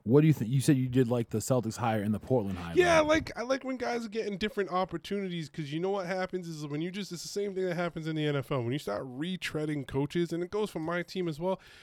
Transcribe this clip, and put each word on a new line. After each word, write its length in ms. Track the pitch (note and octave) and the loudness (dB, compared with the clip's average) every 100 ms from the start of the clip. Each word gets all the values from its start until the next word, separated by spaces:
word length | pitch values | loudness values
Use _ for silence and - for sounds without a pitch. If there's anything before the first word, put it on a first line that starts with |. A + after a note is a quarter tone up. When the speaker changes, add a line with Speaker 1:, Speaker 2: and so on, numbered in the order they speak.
Speaker 1:
What 180 | G#2 C#3 | 6 8
do 60 | D#3+ | 8
you 60 | |
think? 180 | D3 G#2+ | 6 4
You 100 | C3+ | 2
said 160 | B2 C3+ | 4 4
you 100 | B2+ | 4
did 200 | B2+ A#2+ | 4 4
like 240 | A#2+ A2+ | 2 0
the 80 | A2 | -2
Celtics 380 | - B2+ A2+ G#2 | 2 0 0 -2
hire 240 | A#2 A2 | 0 0
and 120 | G2+ | 0
the 60 | G#2 | 0
Portland 400 | - B2+ G2 F#2 | 2 0 0 -4
hire, 140 | F2 E3+ | 0 4
Speaker 2:
Yeah, 220 | F4 D#4+ | 6 6
Speaker 1:
right? 100 | D4+ | 6
Speaker 2:
like, 240 | D#4+ - - | 2 0 -6
I 60 | |
like 220 | A#3+ C4+ | -2 -2
when 140 | C4 B3+ | -2 -4
guys 280 | A#3+ A#3+ A3+ | -4 -4 -4
are 40 | |
getting 280 | A3 G#3 G3 | -4 -4 -2
different 320 | G#3+ G#3 F#3+ | -2 -2 -2
opportunities, 800 | F3+ F#3 E3+ - G3+ F#3+ F3 D3 | 0 0 -4 -4 -4 -4 -6 -6
'cause 220 | - C#3+ | -8 -6
you 80 | D#3 | -2
know 100 | F#3+ | -2
what 160 | G3+ F3 | -2 -2
happens 420 | F#3 F#3 F#3 E3+ | -2 -2 -4 -6
is 200 | D#3 D3 | -8 -6
when 140 | D3 | -4
you 100 | F3 | -4
just, 200 | F#3+ F#3 | -4 -8
it's 120 | E3+ | -8
the 40 | - | -8
same 260 | G3+ G3+ F#3+ | -4 -4 -2
thing 100 | F#3 | -2
that 100 | E3+ | 0
happens 300 | F3 E3 D#3+ | -2 -4 -4
in 100 | D#3 | 0
the 100 | D3+ | 2
N 80 | C#3+ | 0
F 160 | B2 | 0
L. 100 | C#3 | -2
When 100 | A#2+ | 0
you 40 | C#3+ | -2
start 240 | - G3+ C3+ | -2 -4 -6
retreading 800 | B2 E3+ F3+ - D#3 D#3 D3 B2+ | -6 -6 -4 -4 -4 -2 -4 -2
coaches, 440 | C3+ D3 F3 E3+ | -2 0 0 0
and 120 | E3+ | -2
it 80 | F3 | -2
goes 180 | G#3 G#3 | -2 -2
for 100 | F3 | -4
my 220 | D#3+ F3 | -4 -4
team 260 | E3+ F#3+ F3 | -4 -2 -2
as 120 | D3 | -2
well, 200 | F3+ F#3 - - | -2 -4 -8 -20